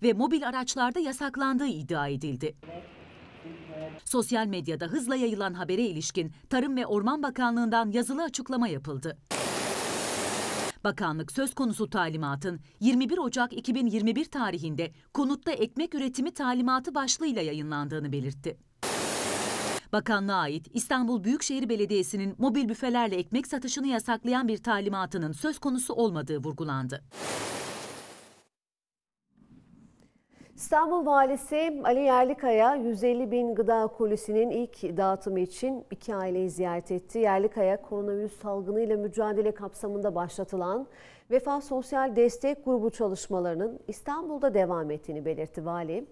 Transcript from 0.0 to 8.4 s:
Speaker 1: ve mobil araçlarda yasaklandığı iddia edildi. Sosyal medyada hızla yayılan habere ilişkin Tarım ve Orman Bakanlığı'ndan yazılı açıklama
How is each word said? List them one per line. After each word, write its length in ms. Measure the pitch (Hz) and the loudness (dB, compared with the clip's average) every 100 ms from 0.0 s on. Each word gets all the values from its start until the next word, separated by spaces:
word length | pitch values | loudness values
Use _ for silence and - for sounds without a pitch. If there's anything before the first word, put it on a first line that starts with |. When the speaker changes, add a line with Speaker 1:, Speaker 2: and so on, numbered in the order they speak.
Speaker 1:
ve 100 | 233 | 2
mobil 360 | 208 262 302 254 | 4 4 2 0
araçlarda 520 | 254 254 269 247 294 | -4 -2 0 0 0
yasaklandığı 680 | 311 262 285 262 269 254 285 | -2 -2 -4 -2 0 2 0
iddia 420 | 160 147 165 143 | -2 -2 -2 0
edildi. 480 | 139 151 127 151 151 - 170 - - - - - - 165 165 160 156 156 156 | -2 -4 -4 -6 -8 -14 -14 -14 -18 -20 -20 -20 -18 -16 -16 -14 -10 -10 -10
Sosyal 420 | - 247 220 233 220 | -2 0 2 0 0
medyada 400 | 190 160 156 233 | -2 -4 -4 -2
hızla 300 | 294 240 262 | -2 0 0
yayılan 380 | 240 202 196 | 0 0 -2
habere 280 | 180 180 190 | -4 -2 0
ilişkin 500 | 240 160 165 - 160 - - | 0 0 -4 -2 -4 -6 -4
Tarım 260 | 254 277 262 | 0 0 0
ve 100 | - | 0
Orman 360 | 208 208 302 | 0 0 0
Bakanlığı'ndan 680 | 285 269 247 233 233 233 220 | -2 0 0 2 2 2 2
yazılı 320 | 214 233 269 | 2 0 -2
açıklama 460 | 330 - | -2 -4